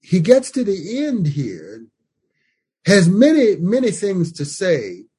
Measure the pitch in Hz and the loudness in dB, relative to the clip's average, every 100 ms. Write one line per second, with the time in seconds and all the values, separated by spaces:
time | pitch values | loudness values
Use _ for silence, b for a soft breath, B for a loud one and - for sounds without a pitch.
0 | - 185 165 262 254 - 220 190 165 247 | -2 -2 4 4 2 -6 -4 -4 -6 -6
1 | 302 240 156 131 123 90 80 110 113 _ | -4 -2 -4 -4 -8 -8 -16 -20 -20 _
2 | _ _ _ _ _ _ _ _ - 202 | _ _ _ _ _ _ _ _ 2 4
3 | 175 196 277 320 233 175 175 240 247 - | 4 4 4 6 2 0 0 0 0 -2
4 | 202 185 160 - 143 - 185 151 104 90 | -4 -2 -4 -6 -10 -6 -2 -2 -4 -14
5 | - | -20